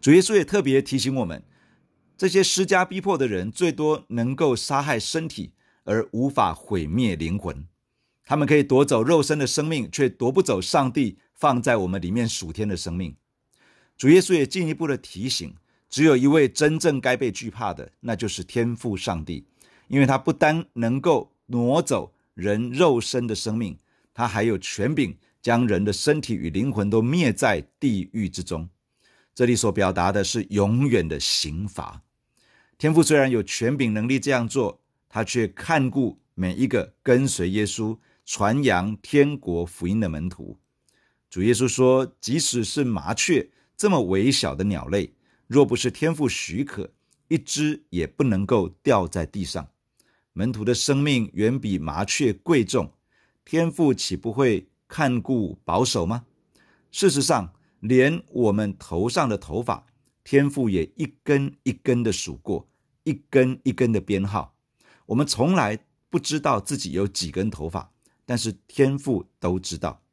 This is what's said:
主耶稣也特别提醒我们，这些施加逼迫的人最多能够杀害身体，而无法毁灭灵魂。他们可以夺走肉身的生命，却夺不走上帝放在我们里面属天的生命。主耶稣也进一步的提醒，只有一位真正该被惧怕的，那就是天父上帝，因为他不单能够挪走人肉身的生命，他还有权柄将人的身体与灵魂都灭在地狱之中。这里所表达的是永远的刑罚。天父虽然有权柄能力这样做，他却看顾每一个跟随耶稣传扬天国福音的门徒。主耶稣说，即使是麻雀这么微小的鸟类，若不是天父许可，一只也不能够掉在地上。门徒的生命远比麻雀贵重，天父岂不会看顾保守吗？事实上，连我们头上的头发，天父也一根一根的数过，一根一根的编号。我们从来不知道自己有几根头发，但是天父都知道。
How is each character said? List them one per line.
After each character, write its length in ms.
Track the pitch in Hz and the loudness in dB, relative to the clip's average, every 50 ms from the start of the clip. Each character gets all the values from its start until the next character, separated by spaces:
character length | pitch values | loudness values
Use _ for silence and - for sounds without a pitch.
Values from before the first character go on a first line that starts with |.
主 120 | - 135 147 | 6 8 8
耶 80 | 180 | 8
稣 140 | 180 - 220 | 6 6 2
也 100 | 202 165 | 2 2
特 160 | - 190 208 | 2 0 0
别 220 | 190 143 131 135 139 | 2 4 2 2 2
提 160 | - 135 135 | 0 -2 -2
醒 160 | 120 131 135 | -2 -2 -2
我 100 | 131 117 | -2 -4
们， 180 | 87 80 - - _ _ _ _ _ _ _ _ _ _ _ _ _ _ _ | -4 -6 -12 -14 _ _ _ _ _ _ _ _ _ _ _ _ _ _ _
这 100 | - 190 | -2 2
些 140 | 165 190 190 | 4 4 2
施 240 | - - - 190 | 2 2 0 0
加 180 | - 202 185 180 | 2 2 0 0
逼 160 | - 185 185 | -2 -4 -6
迫 160 | 180 196 190 | -2 -2 0
的 100 | 156 135 | 0 0
人 240 | 123 104 92 90 107 | -2 -2 -4 -4 -6
最 220 | 110 - 180 170 143 | -4 -2 -2 -2 0
多 320 | 107 151 151 151 151 - _ | 0 0 0 0 -2 -4 _
能 280 | 113 117 117 123 135 | -4 -4 -2 -2 -2
够 180 | 135 165 143 123 | 0 0 0 0
杀 280 | 113 - - 143 135 143 | 0 -2 -2 -2 -2 -2
害 160 | 147 139 113 | -2 -2 -4
身 280 | 104 - - 160 160 | -4 -4 -4 -4 -6
体， 280 | 165 - - 87 - _ _ _ _ _ _ _ | -6 -10 -12 -14 -14 _ _ _ _ _ _ _
而 220 | - 101 113 110 - - | -2 -2 -2 -2 -2 -4
无 160 | 113 127 135 | -2 -2 -2
法 240 | 135 - 110 90 78 | 0 2 0 0 0
毁 340 | - - - 107 92 80 | -4 -8 -6 -4 -4 -2
灭 300 | 76 82 117 127 110 90 | -2 -2 0 0 0 -2
灵 220 | 76 80 82 90 101 | -2 -4 -4 -4 -4
魂。 280 | - 90 73 69 76 85 _ _ _ _ _ _ _ _ _ _ _ | -6 -6 -10 -10 -14 -18 _ _ _ _ _ _ _ _ _ _ _
他 100 | - 135 | -4 -2
们 100 | 151 147 | 0 2
可 80 | 135 151 | 4 4
以 80 | 147 139 | 4 4
夺 220 | 139 131 127 143 | 4 4 4 4
走 180 | 139 139 113 110 | 4 4 2 4
肉 200 | 127 170 160 139 | 4 4 4 4
身 160 | - 156 151 | 2 0 -2
的 80 | 139 | 0
生 180 | 120 - - 147 | -2 -2 -2 -2
命， 220 | 156 165 147 113 - | -2 -2 -4 -4 -6
却 180 | - - 143 131 | -2 0 0 0
夺 220 | - _ 123 120 | 0 _ -2 0
不 120 | 135 190 185 | 2 2 2
走 180 | - 120 92 | 2 0 -2
上 320 | 90 - - 160 143 - 135 | -2 0 0 2 2 2 0
帝 260 | 151 135 107 90 _ _ _ _ | 0 -2 -2 -2 _ _ _ _
放 300 | - - 147 131 127 - | 0 2 2 2 2 2
在 160 | 135 120 110 | 2 2 2
我 80 | 95 | 2
们 120 | 90 92 98 82 | -2 -2 -4 -4
里 80 | 87 | -2
面 180 | 98 120 120 110 | -2 0 -2 -2
属 240 | - - - 80 80 | -2 -6 -8 -10 -6
天 160 | 90 107 104 | -6 -4 -4
的 80 | 98 | -4
生 160 | 85 - 90 85 | -6 -6 -6 -6
命。 240 | 90 95 80 71 _ _ _ _ _ _ _ _ _ _ _ _ _ _ _ _ | -6 -6 -8 -10 _ _ _ _ _ _ _ _ _ _ _ _ _ _ _ _
主 140 | _ - 131 | _ 6 8
耶 100 | 160 190 | 8 8
稣 140 | 185 - 185 | 6 4 2
也 100 | 160 139 | 2 2
进 240 | 123 - 190 175 160 | 0 0 -4 -2 -4
一 60 | 156 | -4
步 120 | - 165 | -4 -4
的 120 | 151 139 117 | -4 -4 -6
提 280 | - - - 90 104 131 | -6 -14 -12 -8 -6 -6
醒， 260 | - - 90 76 - - _ _ _ _ _ _ - | -6 -6 -8 -10 -16 -20 _ _ _ _ _ _ -2
只 80 | - 151 | 4 6
有 140 | 160 143 | 6 6
一 100 | 127 127 | 6 6
位 220 | 139 147 160 143 123 | 4 6 6 4 4
真 280 | - - 151 151 156 | 2 2 2 2 2
正 240 | 160 - 170 147 131 | 2 0 0 0 2
该 160 | 123 127 127 | 0 0 0
被 140 | 123 131 120 | 0 -2 -4
惧 180 | 98 - - 113 | -4 -6 -10 -10
怕 240 | 98 113 120 101 85 | -10 -6 -6 -6 -6
的， 200 | - - - _ _ | -8 -12 -18 _ _
那 160 | - 120 113 | -6 -6 -6
就 100 | 101 120 | -4 -4
是 160 | 104 - - 87 | -6 -6 -6 -10
天 320 | - - 120 117 120 117 | -6 -2 -2 -2 -2 -2
父 220 | 113 - 123 101 | -4 -6 -6 -6
上 280 | 90 - - 92 82 78 | -4 -4 -4 -4 -4 -6
帝， 220 | 71 85 69 - _ _ _ - _ _ _ _ | -8 -10 -12 -12 _ _ _ -20 _ _ _ _
因 140 | _ 117 139 | _ 2 2
为 60 | 139 | 4
他 120 | 127 135 131 | 4 2 0
不 140 | 131 - 151 | 0 -2 0
单 340 | - 175 151 156 160 165 _ _ | 2 4 2 2 2 -4 _ _
能 280 | 120 117 113 123 135 | -2 -2 0 0 0
够 320 | - 180 156 127 - _ _ _ _ | 2 2 2 2 0 _ _ _ _
挪 340 | _ 120 120 120 120 135 - | _ -2 0 0 2 2 2
走 320 | - - 135 98 69 - _ _ _ _ _ | 2 0 -2 -2 -4 -8 _ _ _ _ _
人 340 | - 85 104 104 107 120 123 123 | -6 -2 -2 0 0 -2 -4 0
肉 280 | 135 180 165 135 117 | 2 4 4 4 2
身 280 | 107 - - 127 120 117 | 0 -2 -4 -4 -2 -2
的 40 | 110 | -4
生 240 | 92 - 113 110 | -6 -4 -4 -4
命， 220 | 113 120 90 - - _ _ _ _ _ _ _ | -4 -4 -4 -8 -12 _ _ _ _ _ _ _
他 140 | - 117 | -4 -4
还 160 | 117 95 110 104 | -2 0 0 0
有 160 | 117 110 92 | 0 0 -2
权 340 | - - - - 101 123 156 | -4 -8 -6 -2 -2 -2 0
柄 240 | - 135 92 73 _ _ _ _ _ | 0 -2 -2 -4 _ _ _ _ _
将 240 | _ - 117 117 123 117 | _ 0 2 2 4 2
人 160 | 104 90 101 | 2 2 2
的 80 | 104 98 | 0 -2
身 280 | - - 147 151 151 | 0 0 0 0 0
体 140 | - - 113 | 0 -4 -6
与 160 | 87 - 82 | -4 -4 -4
灵 220 | 73 95 113 139 113 | -2 -2 -2 -2 -2
魂 180 | 107 101 101 | -2 0 2
都 100 | 104 113 | 2 2
灭 320 | 110 120 147 180 170 123 101 | 2 2 2 2 2 2 0
在 280 | - - 117 101 80 73 _ _ _ | 2 2 0 0 0 -4 _ _ _
地 320 | - 135 113 98 90 - - | -2 -2 0 0 -4 -6 -6
狱 160 | 113 104 90 | -6 -6 -6
之 140 | - - 87 | -6 -8 -10
中。 260 | - 90 78 82 87 _ _ _ _ _ _ _ _ _ _ _ _ _ | -8 -8 -8 -8 -10 _ _ _ _ _ _ _ _ _ _ _ _ _
这 100 | - 127 | 0 2
里 80 | 120 123 | 2 2
所 160 | 107 - 110 | 2 2 0
表 220 | 92 101 98 92 92 | 2 2 0 0 2
达 180 | 90 87 92 | 2 0 2
的 140 | 101 104 95 | 2 0 -2
是 180 | - - 120 104 - | -2 -2 -4 -4 -2
永 380 | 98 104 98 101 110 123 139 143 | 0 2 2 4 4 2 2 2
远 180 | 120 104 85 | 2 2 0
的 140 | 82 78 69 | 0 -4 -4
刑 480 | - - - - - 76 76 82 104 104 | -4 -2 -2 -2 -4 -4 -6 -8 -8 -8
罚。 340 | - - 73 - - - _ _ _ _ _ _ _ _ _ _ _ _ _ _ _ | -10 -10 -12 -12 -14 -18 _ _ _ _ _ _ _ _ _ _ _ _ _ _ _
天 160 | _ - 151 156 | _ 0 4 6
父 80 | 160 | 6
虽 160 | 160 - 156 | 6 6 6
然 140 | 147 135 135 | 4 4 4
有 100 | 123 113 | 2 0
权 360 | 98 - - - 117 117 143 | -2 -2 -4 -2 -2 -2 0
柄 180 | 139 135 113 107 | 0 0 0 0
能 140 | 107 107 120 | -2 0 0
力 100 | 135 131 | 0 0
这 140 | - 135 139 | 0 0 0
样 160 | 123 117 110 | 0 -2 -2
做， 340 | - 135 120 101 - _ _ _ _ _ _ _ | -2 -2 -2 -2 -4 _ _ _ _ _ _ _
他 140 | _ 107 110 | _ -6 -4
却 240 | - - 123 113 | -2 0 0 0
看 420 | 95 - - - - 165 151 135 127 | -2 -2 -8 -4 0 0 2 2 0
顾 300 | - 139 131 107 - _ _ _ _ | 0 0 -2 -2 -4 _ _ _ _
每 220 | - 92 90 90 | -4 -2 -2 0
一 100 | - 127 | 0 -2
个 280 | 131 - 113 87 - _ _ _ | 0 0 -2 -2 -4 _ _ _
跟 240 | - 123 123 135 135 | 2 4 4 4 0
随 200 | - - 90 90 | -2 -2 -2 -2
耶 140 | 95 107 107 | 0 -2 -2
稣 320 | 101 - - 110 107 110 - _ _ _ _ _ | -2 -2 -4 -4 -6 -6 -8 _ _ _ _ _
传 400 | - - - 101 104 117 139 143 | -12 -6 -2 0 0 0 2 2
扬 320 | 127 98 87 90 104 110 | 2 2 2 0 -2 -6
天 420 | 104 _ - - 143 143 143 147 - | -8 _ 0 4 4 4 4 2 -6
国 260 | - - 87 85 85 | -6 -4 -4 -4 -4
福 220 | 85 - - 87 | -6 -8 -6 -4
音 140 | 87 98 113 | -2 0 0
的 80 | 110 87 | 0 -2
门 200 | 80 76 80 92 | -4 -6 -8 -8
徒。 300 | 87 - - 50 - _ _ _ _ _ _ _ _ _ _ _ _ _ _ _ | -10 -10 -16 -18 -18 _ _ _ _ _ _ _ _ _ _ _ _ _ _ _
主 100 | - 87 | -6 0
耶 140 | 95 110 120 | 2 2 4
稣 140 | 101 127 123 | 4 2 0
说， 480 | - - 131 127 127 131 131 127 _ _ | 2 4 4 4 4 4 2 -2 _ _
即 200 | - - 123 165 | -6 -2 -2 -2
使 240 | 151 - - 120 110 | 0 -2 -2 -2 -4
是 180 | 98 - 147 143 | -4 -2 -2 -2
麻 320 | 123 113 87 69 78 113 | -2 -2 -4 -4 -4 -4
雀 340 | - - - 175 127 - - _ _ _ _ _ | -2 0 2 2 0 0 -2 _ _ _ _ _
这 120 | - - 208 | -2 0 2
么 140 | 190 147 113 | 2 2 2
微 300 | 87 95 98 104 131 135 | 0 0 2 2 2 2
小 240 | - - 90 67 | 2 0 -2 -4
的 80 | 73 92 | -2 -2
鸟 240 | 104 98 78 60 65 | -2 -2 -4 -4 -4
类， 260 | 87 104 85 - _ _ _ _ _ _ _ | -4 -4 -4 -4 _ _ _ _ _ _ _
若 180 | _ 113 139 143 | _ 4 4 4
不 120 | 101 120 | 4 2
是 140 | - - 127 | -2 -2 -4
天 240 | - - 151 160 165 | -4 -2 -2 -2 -2
父 120 | 151 147 | 0 -2
许 380 | 123 - - - - 82 104 143 | -2 -2 -4 -8 -8 -6 -6 -6
可， 260 | 143 - - - - _ _ _ _ _ _ _ _ | -6 -8 -12 -12 -12 _ _ _ _ _ _ _ _
一 80 | 165 | -4
只 480 | 160 - - - 143 151 151 151 147 _ _ | -4 -2 -4 -4 -2 -2 -2 -2 -6 _ _
也 160 | - 87 80 | -4 -4 -4
不 180 | 73 _ _ 147 | -4 _ _ 0
能 220 | 127 104 92 101 | 0 2 0 0
够 220 | 95 127 110 92 80 - _ _ | 2 2 0 0 -2 -6 _ _
掉 240 | 139 127 104 92 | 2 2 2 2
在 200 | 80 - 92 80 | 0 -4 -4 -6
地 180 | 73 _ 104 92 | -4 _ -8 -8
上。 240 | - - 92 71 - _ _ _ _ _ _ _ _ _ _ _ _ _ | -6 -8 -10 -12 -12 _ _ _ _ _ _ _ _ _ _ _ _ _
门 180 | 85 95 123 | -4 -4 -4
徒 140 | 123 104 107 | -4 -2 0
的 100 | 113 123 | 0 0
生 220 | 117 - - 143 135 143 | 0 2 0 0 2 2
命 280 | 151 139 123 110 98 - | 2 2 0 0 -2 -2
远 260 | 85 104 110 127 135 | 0 0 0 0 0
比 180 | 110 110 95 90 | -2 -2 -4 -2
麻 240 | 76 78 73 80 101 | -4 -4 -4 -4 -4
雀 300 | - - - 151 120 101 | -4 -2 0 0 0 0
贵 320 | - _ - 170 139 110 | -2 _ 2 2 2 2
重， 300 | 90 - 123 - - _ _ _ _ _ _ _ _ _ _ _ | 0 -2 -4 -4 -4 _ _ _ _ _ _ _ _ _ _ _
天 260 | - - 160 165 165 | -4 -2 0 0 0
父 220 | 151 - 165 147 127 | 0 2 2 2 2
岂 240 | - - - 92 | 0 -2 -6 -6
不 160 | 92 - 117 107 | -6 -6 -6 -2
会 360 | 120 139 127 107 90 - _ _ _ _ _ | 0 2 2 2 0 -4 _ _ _ _ _
看 320 | - - 156 131 123 120 | -4 -2 0 0 0 -2
顾 400 | - - 131 120 107 82 - - _ | -2 -2 -2 -2 -2 -4 -6 -10 _
保 200 | - 82 95 131 | -2 0 0 0
守 220 | 127 - 113 85 | 0 0 -2 -2
吗？ 180 | 85 113 120 117 _ _ _ _ _ _ _ _ _ _ _ _ _ | -2 -4 -6 -8 _ _ _ _ _ _ _ _ _ _ _ _ _
事 200 | - - - 190 | -6 2 2 2
实 100 | 139 143 | 4 4
上， 320 | 131 - 160 123 95 85 - _ _ _ _ _ | 0 2 0 0 0 -4 -10 _ _ _ _ _
连 420 | - 110 127 127 127 143 165 170 - _ | -2 2 4 6 6 6 2 -2 -8 _
我 240 | - 120 120 107 98 | -2 0 2 2 2
们 220 | 104 107 101 95 - | 2 0 -2 -4 -8
头 280 | - - 82 85 98 | -12 -6 -2 -2 -2
上 220 | 120 120 165 156 127 | 0 0 0 0 0
的 80 | 107 | -2
头 260 | 98 - - 76 107 120 | -4 -6 -6 -6 -6 -4
发， 240 | - 104 - _ _ _ _ _ _ _ _ _ | -4 -6 -6 _ _ _ _ _ _ _ _ _
天 240 | - - 139 143 143 | 2 4 4 4 4
父 220 | 139 143 127 110 | 0 0 0 0
也 200 | 95 87 80 - _ | 2 0 -2 -2 _
一 180 | - 160 127 - _ _ | -6 -6 -6 -6 _ _
根 320 | - 147 139 139 139 - _ _ | 0 0 0 0 -2 -6 _ _
一 80 | 131 123 | -6 -6
根 300 | - _ - 123 120 120 | -2 _ 0 0 2 2
的 80 | 113 | 0
数 260 | 95 - - - 73 | -2 -4 -6 -10 -12
过， 300 | 60 _ - 98 - - _ _ _ _ _ _ _ _ | -12 _ -8 -8 -8 -8 _ _ _ _ _ _ _ _
一 180 | - 147 139 _ _ | -6 -6 -6 _ _
根 320 | - 139 127 127 131 135 _ | 4 4 4 4 0 -2 _
一 80 | 135 120 | -4 0
根 200 | - 131 117 113 | 0 2 2 2
的 80 | 101 | 0
编 240 | 92 - 104 95 98 | 0 0 -2 0 0
号。 320 | 101 98 104 - - _ _ _ _ _ _ _ _ _ _ _ | -2 -2 -4 -6 -6 _ _ _ _ _ _ _ _ _ _ _
我 80 | - 107 | -4 -2
们 120 | 123 147 | -2 0
从 260 | 143 - 113 123 160 190 | -2 0 0 2 2 2
来 260 | 180 131 104 107 110 _ _ _ _ _ _ | 2 0 0 -2 -6 _ _ _ _ _ _
不 100 | - 170 | -4 -4
知 220 | - - 147 156 | -4 -2 -6 -2
道 180 | 143 147 127 104 | 0 0 0 0
自 180 | 95 - 92 | -2 -4 -6
己 160 | - - 95 69 | -6 -6 -4 -2
有 140 | 87 101 | -2 -2
几 240 | 101 98 - 90 82 | -2 -2 -6 -8 -6
根 200 | 71 90 98 110 | -4 -4 -4 -4
头 180 | 92 - 76 82 | -4 -6 -10 -8
发， 240 | 82 92 - _ _ _ _ _ _ _ _ | -6 -8 -10 _ _ _ _ _ _ _ _
但 140 | - 123 117 | -6 -4 -4
是 180 | 104 113 98 - _ | -2 -4 -6 -8 _
天 320 | _ - - 139 135 135 139 | _ 2 2 2 2 2 -2
父 300 | 143 139 123 95 - _ _ _ | -2 -2 -2 -2 -4 _ _ _
都 220 | - 90 90 92 | -4 -2 -2 -2
知 160 | 92 - 87 | -4 -8 -10
道。 240 | 78 - 80 - _ _ _ | -8 -8 -8 -10 _ _ _